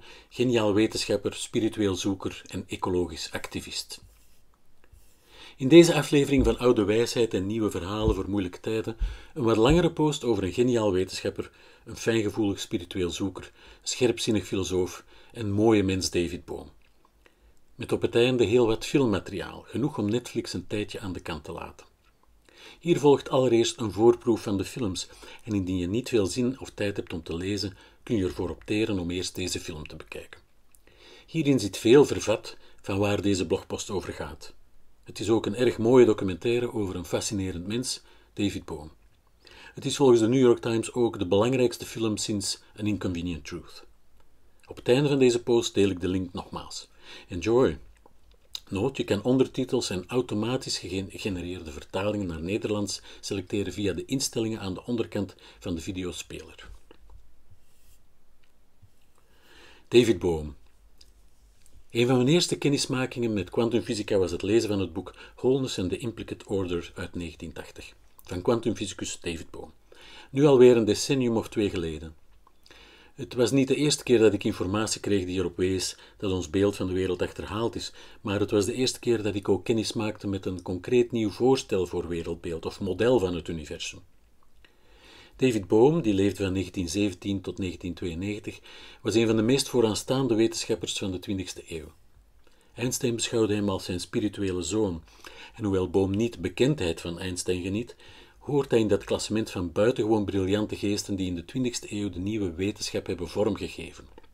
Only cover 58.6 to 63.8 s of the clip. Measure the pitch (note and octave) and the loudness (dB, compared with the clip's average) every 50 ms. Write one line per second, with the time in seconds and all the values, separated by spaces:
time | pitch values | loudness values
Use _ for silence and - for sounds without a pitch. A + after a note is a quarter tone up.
58.6 | - - - - - - - - - - - - - _ - - - - - - | -20 -20 -20 -20 -20 -20 -20 -20 -20 -20 -20 -20 -20 _ -20 -20 -20 -20 -20 -20
59.6 | - - - - - - - A#2+ B2 A2 A2 F2 F2 F2+ E2 D#2 D2+ D2+ C2+ - | -20 -20 -20 -20 -6 4 6 6 8 8 4 2 2 0 0 0 -4 -8 -12 -14
60.6 | - - - - - - - - - - _ - - - - - - _ _ - | -20 -20 -20 -20 -20 -20 -20 -20 -20 -20 _ -20 -20 -20 -20 -20 -20 _ _ -20
61.6 | - - - - - - - A#2 A#2+ B2 C3 B2+ B2 C3 D#3 F3 F3+ - A#2+ - | -20 -20 -20 -20 -20 -4 0 2 4 4 4 4 4 4 4 4 2 0 -2 -2
62.6 | - D3 C#3+ B2+ - - C3+ B2+ C3 B2+ - B2 A#2+ A2+ G#2+ G2+ F2+ - - - | 0 0 0 0 0 -2 -2 -2 -4 -4 -4 -4 -2 -2 -2 -2 -4 -2 -2 0
63.6 | A#2 A#2 A2+ A2+ | 0 2 2 0